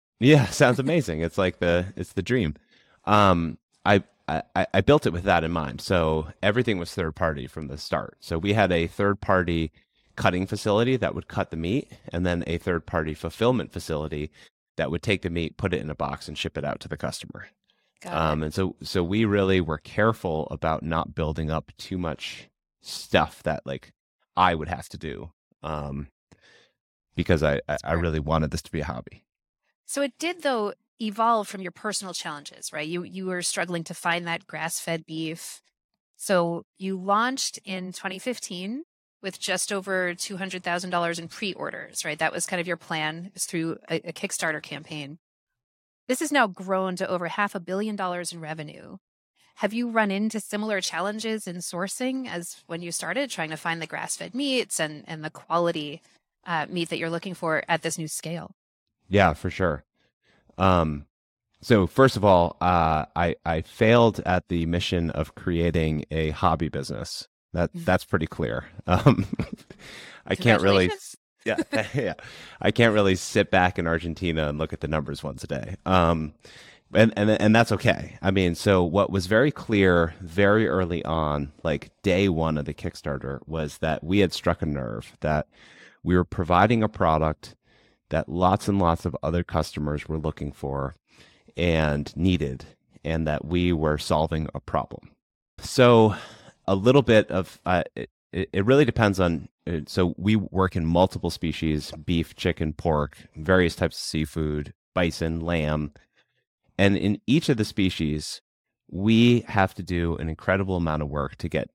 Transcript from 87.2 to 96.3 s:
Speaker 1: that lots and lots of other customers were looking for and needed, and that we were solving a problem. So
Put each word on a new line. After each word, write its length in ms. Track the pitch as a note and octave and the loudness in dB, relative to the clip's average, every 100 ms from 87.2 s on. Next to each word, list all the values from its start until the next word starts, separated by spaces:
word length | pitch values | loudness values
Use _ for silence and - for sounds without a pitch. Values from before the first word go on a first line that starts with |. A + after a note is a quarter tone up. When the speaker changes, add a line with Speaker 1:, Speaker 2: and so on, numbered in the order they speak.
| D#2 D#2 - - _ _ _ _ - | 2 -2 -10 -20 _ _ _ _ -6
Speaker 1:
that 180 | D#2 - | -4 -2
lots 380 | E2 F#2 G2 - | 2 2 2 2
and 140 | G2 | 2
lots 240 | E2+ E2+ | 4 2
of 120 | F2+ C2 | -2 -4
other 220 | D#2 F2 | -2 -2
customers 640 | E2+ E2 D2+ - D2 D2 - | 0 -2 -2 -4 -4 -4 -4
were 100 | D#2 | -4
looking 320 | D2+ - D2 | -4 -6 -8
for 460 | - C#2 C#2 C#2 - _ _ - _ _ - | -8 -6 -4 -6 -8 _ _ -20 _ _ -2
and 580 | E2+ D#2+ D#2 D2 D2 - | 2 4 2 0 -4 0
needed, 480 | F#2 F2+ C#2+ C2 - _ _ _ | 2 2 0 -6 -14 _ _ _
and 200 | D2+ D#2+ D#2+ | -4 -2 -2
that 180 | D2+ | -2
we 280 | D2+ F2 F2 | -2 0 2
were 260 | E2 D#2 D2+ | 2 0 0
solving 500 | - D#2 D#2+ D#2+ D2+ | 0 0 0 -2 -4
a 60 | C#2+ | -8
problem. 520 | - D2+ - - - _ _ _ _ - | -4 -4 -4 -12 -20 _ _ _ _ -18
So 560 | - - B2 A#2 A2 F#2 - | -4 6 8 10 8 4 -10